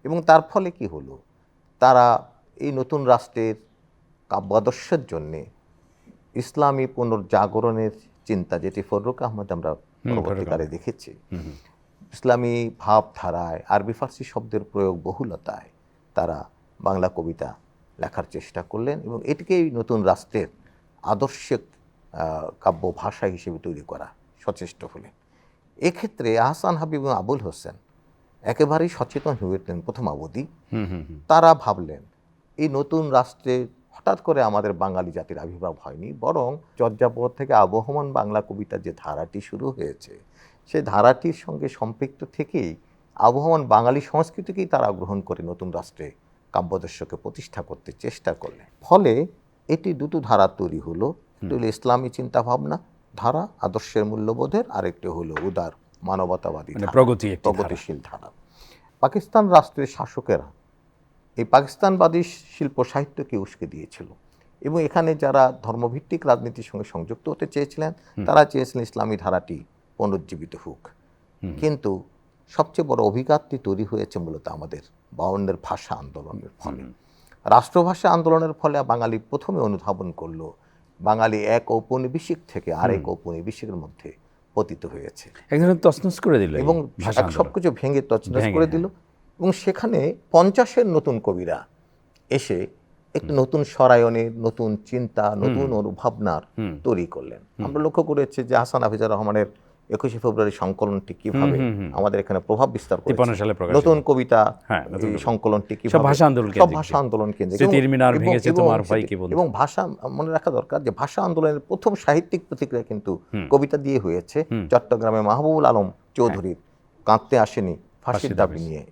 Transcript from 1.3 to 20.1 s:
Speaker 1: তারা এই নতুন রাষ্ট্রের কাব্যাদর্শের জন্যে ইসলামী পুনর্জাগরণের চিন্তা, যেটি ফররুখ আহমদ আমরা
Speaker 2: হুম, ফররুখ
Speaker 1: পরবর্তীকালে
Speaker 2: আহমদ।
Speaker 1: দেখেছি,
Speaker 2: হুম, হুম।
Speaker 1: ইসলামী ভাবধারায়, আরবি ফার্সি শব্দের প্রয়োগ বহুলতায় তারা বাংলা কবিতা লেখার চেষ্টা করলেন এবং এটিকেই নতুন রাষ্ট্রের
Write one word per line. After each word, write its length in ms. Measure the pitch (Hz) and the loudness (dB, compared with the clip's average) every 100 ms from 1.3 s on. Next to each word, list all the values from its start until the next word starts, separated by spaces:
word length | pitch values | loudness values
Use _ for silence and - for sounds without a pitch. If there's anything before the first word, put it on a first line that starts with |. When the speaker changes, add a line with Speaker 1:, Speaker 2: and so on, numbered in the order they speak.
| _ _ _ _ _ | _ _ _ _ _
Speaker 1:
তারা 520 | 127 127 120 120 - _ _ - | 6 8 6 4 -2 _ _ -8
এই 160 | 143 | -6
নতুন 320 | 131 127 151 | -4 -4 -2
রাষ্ট্রের 500 | 127 120 - 117 110 107 _ _ _ _ _ _ _ | 4 4 2 -4 -4 -4 _ _ _ _ _ _ _
কাব্যাদর্শের 800 | 98 95 107 104 - - 165 123 | -6 2 2 2 -4 -4 -4 -4
জন্যে 400 | 82 76 78 - _ _ _ _ _ _ _ _ | -10 -8 -12 -14 _ _ _ _ _ _ _ _
ইসলামী 520 | 123 120 151 143 139 131 | -10 -6 0 0 2 -4
পুনর্জাগরণের 1040 | 127 120 110 92 104 101 107 117 110 110 107 _ _ | -4 -2 -2 0 2 2 0 0 0 -4 -6 _ _
চিন্তা, 340 | - 101 87 82 | -4 -4 -2 -4
যেটি 240 | 95 101 | -4 -6
ফররুখ 400 | 95 104 113 127 | -4 -4 -4 -4
আহমদ 300 | 123 104 101 | -6 -6 -6
আমরা 180 | 87 80 | -4 -4
Speaker 2:
হুম, 80 | 76 _ _ | -6 _ _
ফররুখ 200 | 117 117 | -4 -4
Speaker 1:
পরবর্তীকালে 380 | 80 98 87 80 | -2 -4 -4 -4
Speaker 2:
আহমদ। 80 | 78 | -4
Speaker 1:
দেখেছি, 440 | 85 - - - - _ | -8 -10 -10 -18 -20 _
Speaker 2:
হুম, 80 | 87 | -12
হুম। 120 | 78 73 _ _ _ _ - | -12 -18 _ _ _ _ -20
Speaker 1:
ইসলামী 580 | - 123 120 120 120 117 - | -4 2 2 2 -2 -4 -6
ভাবধারায়, 840 | - 107 - - 92 85 85 82 - | 4 4 2 -10 -6 -6 -6 -8 0
আরবি 240 | 101 101 | 0 0
ফার্সি 320 | 110 131 - | -6 -8 -10
শব্দের 400 | 131 113 113 110 | -10 -10 -6 -8
প্রয়োগ 380 | 101 101 98 87 | -6 -2 -2 -2
বহুলতায় 640 | 76 - 120 85 - - - _ _ _ _ | -8 -8 -10 -8 -10 -12 -16 _ _ _ _
তারা 340 | - 85 76 - _ _ _ | -4 -4 -6 -12 _ _ _
বাংলা 300 | 95 95 92 90 | -2 0 0 -2
কবিতা 380 | 82 80 65 - _ _ _ - | -8 -8 -10 -12 _ _ _ -10
লেখার 260 | - - 80 | -8 -8 -10
চেষ্টা 320 | 76 - - | -12 -12 -12
করলেন 380 | 90 107 123 151 | -10 -6 -6 -6
এবং 260 | - 117 - | -10 -10 -6
এটিকেই 440 | 156 170 185 160 | -8 -2 0 0
নতুন 320 | 120 110 113 | -2 -2 0
রাষ্ট্রের 440 | 95 | 2